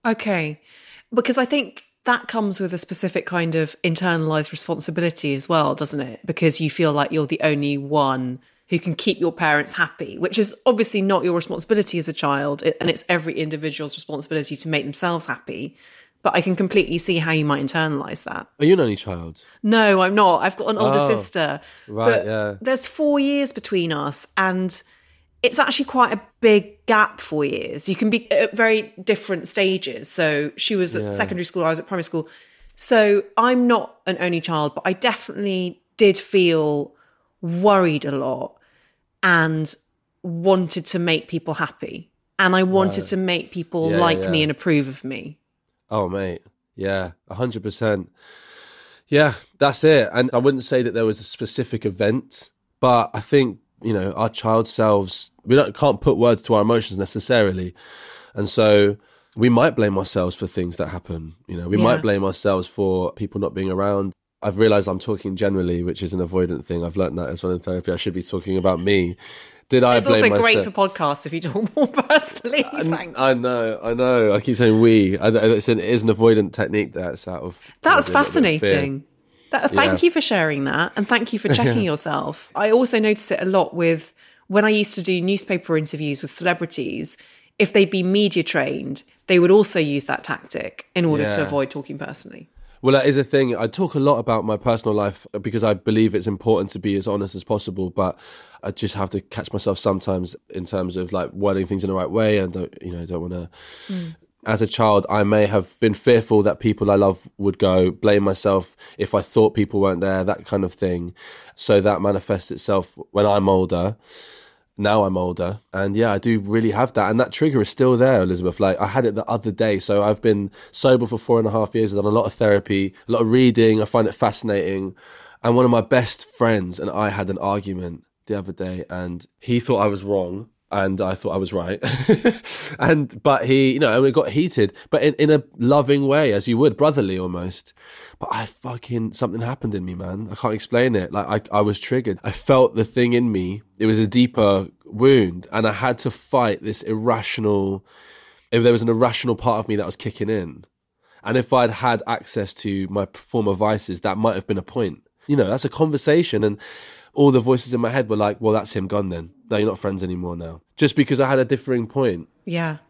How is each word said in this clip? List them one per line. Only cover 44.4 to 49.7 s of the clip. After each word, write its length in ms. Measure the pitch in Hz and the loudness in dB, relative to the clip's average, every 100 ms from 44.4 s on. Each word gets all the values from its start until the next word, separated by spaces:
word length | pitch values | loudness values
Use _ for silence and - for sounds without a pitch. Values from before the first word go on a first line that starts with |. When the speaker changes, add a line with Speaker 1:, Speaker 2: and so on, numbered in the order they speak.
Speaker 1:
and 80 | 151 | 0
approve 360 | 139 180 151 135 | -2 0 0 0
of 160 | 135 | -8
me. 360 | 131 131 - 151 _ _ _ _ _ | -12 -10 -14 -20 _ _ _ _ _
Speaker 2:
Oh, 200 | 107 92 | -4 -2
mate. 320 | 98 95 85 _ _ _ - | -4 -6 -8 _ _ _ -8
Yeah, 360 | 98 98 90 - _ | -4 -4 -6 -12 _
a 80 | 95 | -6
hundred 260 | 123 110 | -6 -6
percent. 480 | 104 - 113 101 87 _ - - - - - - - _ _ | -10 -4 -2 -2 -4 _ -20 -20 -20 -20 -20 -20 -20 _ _
Yeah, 260 | 143 151 113 _ _ | 2 2 0 _ _
that's 240 | 139 | 0